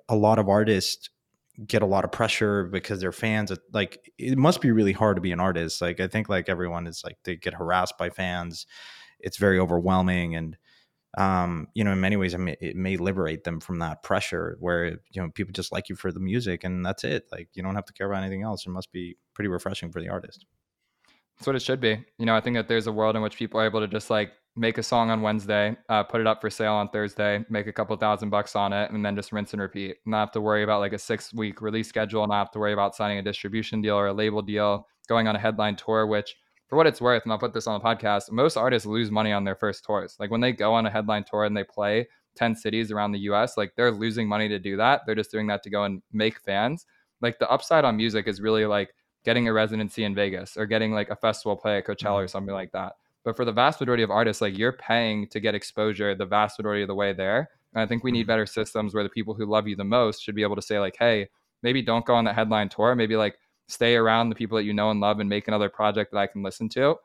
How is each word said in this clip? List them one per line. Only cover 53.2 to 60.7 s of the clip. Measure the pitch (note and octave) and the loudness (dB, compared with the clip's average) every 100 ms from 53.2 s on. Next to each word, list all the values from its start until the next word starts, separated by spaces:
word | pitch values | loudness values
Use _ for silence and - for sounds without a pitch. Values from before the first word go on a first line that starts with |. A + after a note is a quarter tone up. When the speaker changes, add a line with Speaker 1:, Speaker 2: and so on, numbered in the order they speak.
Speaker 2:
But | A#2 A2+ | -6 -2
for | |
the | A#2 | 0
vast | A2 C3+ E3 | 4 2 2
majority | B2 A#2+ | 0 2
of | G#2+ | 2
artists, | G2+ A2+ G2+ | 4 2 2
like, | G#2 G2 | -2 0
you're | A#2 | -2
paying | B2+ - A#2 A2+ G#2+ G2+ | -2 0 2 2 -2 -4
to | G#2+ | -4
get | G#2+ | -2
exposure | G#2 - - G#2+ G2 G#2 | -2 -4 -2 -2 0 -2
the | G2 | -2
vast | F#2+ G#2 G#2 - | 0 2 2 0
majority | G#2+ G#2 | -2 -2
of | G2 | -2
the | |
way | G2 G2+ | 0 -2
there. | F#2 F#2+ A2+ D#3 _ _ | 0 0 0 -2 _ _
And | A2+ | -4
I | G#2+ | -2
think | A#2 | -2
we | B2+ | 0
need | A#2 | 0
Speaker 1:
Mm-hmm. | A2 | 2
Speaker 2:
better | A2 G#2 | 0 0
systems | - G#2+ A2 G#2 | -2 -4 -2 -2
where | G#2 | -2
the | G2+ | -2
people | A2+ G#2 | -4 -6
who | G#2 | -4
love | G#2 G#2+ G#2 | 0 0 0
you | G2 | -4
the | |
most | G2 B2 A2+ G2+ | 0 4 2 0
should | - G#2 | -6 -2
be | |
able | G#2 G2+ | 0 -2
to | |
say, | - | -2